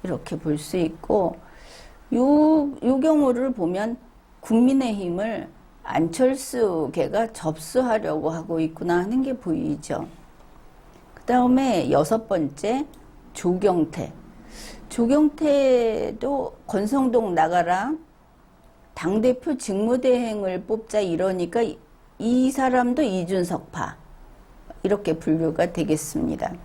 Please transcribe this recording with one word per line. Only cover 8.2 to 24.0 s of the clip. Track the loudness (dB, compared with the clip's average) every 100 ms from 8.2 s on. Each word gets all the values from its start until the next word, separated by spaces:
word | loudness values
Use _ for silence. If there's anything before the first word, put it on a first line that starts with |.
| -2
하고 | -4 -4 -2
있구나 | -2 -4 0 0
하는 | 2 0
게 | -2 -4
보이죠. | -4 -4 -2 -6 -4 -6 -6 -14 -20 -20 -20 -20 -20 -20 -20 -20 -20
그 | -20 0
다음에 | 2 4 4 4 0 2
여섯 | 2 2 0 0
번째, | -2 -2 -4 -2 -2 -4 -12 -20 -20 -20
조경태. | -4 -2 2 2 2 0 -2 -10 -12 -20 -20 -20 -18 -18 -18 -12
조경태도 | -2 2 4 4 2 2 4 4 4 2 0 -4 -4 -4 -4 -4 -10 -4
권성동 | -2 0 2 2 2 0 0
나가라, | 2 2 2 0 0 -6 -10 _ _ _ _ _ -20 _ -20 -6
당대표 | -2 2 2 2 -2 -4
직무대행을 | -2 -2 0 2 2 2 0 -4 -4 -4
뽑자 | -4 -6 -2 -2
이러니까 | 0 0 0 0 -2 0
이, | -2 -4 -18 -20 _ _
이 | 0 2 2
사람도 | 2 2 2 2 2
이준석파, | 0 0 -2 0 0 -4 -8 -8 -8 -10